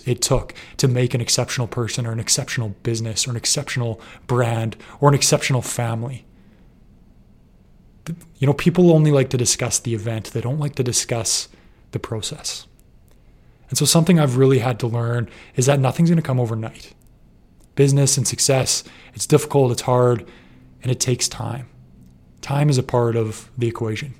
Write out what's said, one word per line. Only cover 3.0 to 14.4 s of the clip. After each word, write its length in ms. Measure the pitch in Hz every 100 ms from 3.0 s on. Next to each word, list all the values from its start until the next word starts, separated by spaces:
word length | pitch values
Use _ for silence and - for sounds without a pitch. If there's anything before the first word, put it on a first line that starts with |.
| 113 107 -
or 40 |
an 40 | 120
exceptional 640 | - - 135 131 117 110 - - -
brand 500 | 123 117 117 113 - - -
or 80 | 143
an 60 | 139
exceptional 460 | - 151 - 127
family. 640 | - - 117 113 117 131 - - - _ - _ - - - - - - _ - _ - - - -
Th-, 120 | 170 - -
you 100 | 135
know, 60 |
people 380 | 143 175 175 175
only 200 | 156 156
like 180 | 143 131
to 60 | 127
discuss 420 | 113 - 120 -
the 140 | 120
event. 380 | 113 107 110 -
They 100 | 117
don't 180 | 117 151
like 160 | 147 -
to 80 |
discuss 640 | 120 110 - 117 110 - - - - _ -
the 80 | 107
process. 680 | - 110 - 107 - - - _ - - - - _ - _ _ -
And 80 | -
so 80 | 143
something 340 | 170 160 170
I've 180 | 147
really 220 | 123